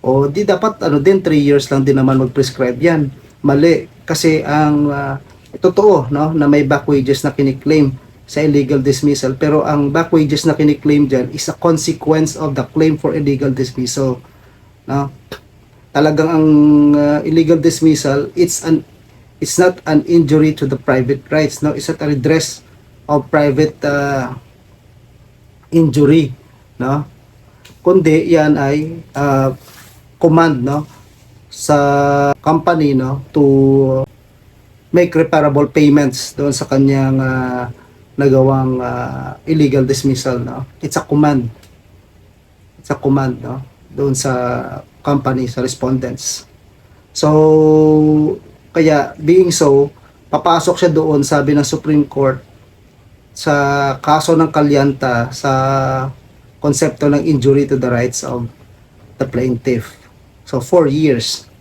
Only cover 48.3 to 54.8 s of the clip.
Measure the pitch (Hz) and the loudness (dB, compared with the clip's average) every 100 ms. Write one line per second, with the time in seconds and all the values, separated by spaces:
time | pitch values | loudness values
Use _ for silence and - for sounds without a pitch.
48.3 | - - - _ 170 156 147 - - 156 | -4 -12 -20 _ 0 2 2 -2 -4 2
49.3 | 185 175 - 151 139 143 - - _ _ | 4 4 2 2 4 2 -4 -20 _ _
50.3 | 151 175 165 170 175 180 156 156 147 139 | -2 0 0 0 0 2 2 0 0 0
51.3 | 147 143 147 139 - 151 151 147 - 135 | 0 0 0 -2 -4 0 0 0 0 -2
52.3 | 131 - - _ _ _ _ _ _ _ | -2 -12 -20 _ _ _ _ _ _ _
53.3 | - 160 143 139 139 139 135 - 151 151 | -8 -2 0 0 -2 -4 -4 0 0 2
54.3 | 160 160 156 147 143 | 2 2 0 2 2